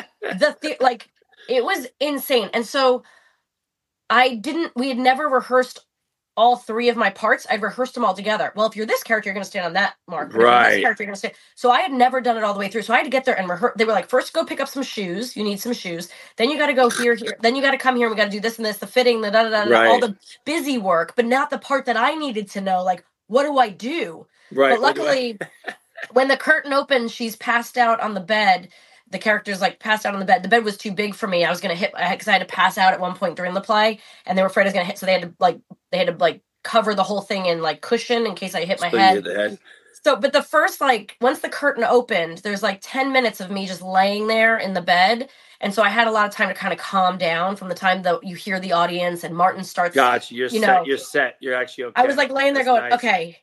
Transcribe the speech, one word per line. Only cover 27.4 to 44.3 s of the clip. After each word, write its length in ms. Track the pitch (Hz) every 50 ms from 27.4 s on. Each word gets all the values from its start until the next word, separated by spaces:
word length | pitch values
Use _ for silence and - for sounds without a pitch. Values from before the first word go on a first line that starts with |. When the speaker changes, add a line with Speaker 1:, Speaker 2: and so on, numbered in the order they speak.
| - 247 233 233 233 - -
Speaker 2:
out 220 | 247 240 226 226 226
on 140 | - 214 208
the 60 | 190
bed. 480 | 175 165 214 214 214 196 185 180 180 - _ _ _ _ _ _ _ _
The 100 | - 180
character's, 400 | - 220 208 190 - 208 196 175
like, 200 | 196 175 - -
passed 260 | - 214 214 208 -
out 80 | 208 202
on 80 | 196
the 40 | 190
bed. 160 | 190 190 180
The 60 | 185
bed 160 | 190 226 240 220
was 140 | 208 202
too 160 | - - 214 185
big 200 | 185 208 202 190
for 120 | - 226
me. 160 | 196 185 175 170
I 60 | 160
was 100 | 180 175
gonna 160 | 202 185 170
hit, 160 | 170 202 - -
I, 180 | - 175 175 185
'cause 140 | 175 - 214
I 20 |
had 80 | 196 180
to 60 | 180
pass 320 | - - 190 180 185 -
out 160 | 214 185 190 180
at 80 | 170
one 120 | 180 180 180
point 220 | - 202 175 151
during 180 | - 180 175 185
the 60 | 196
play, 400 | 190 - 214 214 214 220 214 208 - - - - _
and 120 | - 190
they 40 | 190
were 60 | 190
afraid 160 | 190 - 214 196
I 40 |
was 60 | 196 185
gonna 120 | 190 175
hit. 120 | 185 202
So 80 | - 190
they 60 | 185
had 120 | 185 175 175
to, 100 | 170 -
like, 220 | _ 185 180 170 - _ _ - - _ _
they 60 | 180
had 100 | 180 180
to, 80 | 175 165
like, 220 | 185 175 160 - - _ _ _ _ -
cover 320 | - - 226 208 214 208
the 80 | 196 185
whole 160 | 190 208 196
thing 260 | 190 - 214 190 185
in, 160 | 180 170 165
like, 200 | 160 156 151 156
cushion 440 | - - 240 226 - - 240 233 226
in 100 | 214 180
case 200 | - 196 180 190
I 80 | 170 165
hit 160 | 180 190 -
my 100 | 175 170
Speaker 1:
So 60 | -
you 80 | - 196
Speaker 2:
head. 120 | 190 185
Speaker 1:
hit 80 | 202 -
the 80 | 87 185
head. 240 | 202 104 107 208 - _ - - _ _ _ _ -
Speaker 2:
So, 140 | - 302 269
but 160 | 196 240 269
the 100 | 277 277
first, 380 | - - - 302 320 370 359 -
like, 380 | 294 269 247 214 202 - - _
once 200 | 240 262 311 -
the 100 | - 302
curtain 340 | - - 285 277 - 233 226
opened, 540 | - 240 247 247 - 220 175 165 165 165
there's, 260 | 170 - 208 202 190 214
like, 160 | 202 196 196
ten 300 | - - - 262 269 269
minutes 300 | 262 262 247 220 214 -
of 100 | 196 180
me 160 | 202 196 196
just 140 | 185 185 170
laying 460 | 185 185 190 190 190 202 202 208 214
there 300 | 214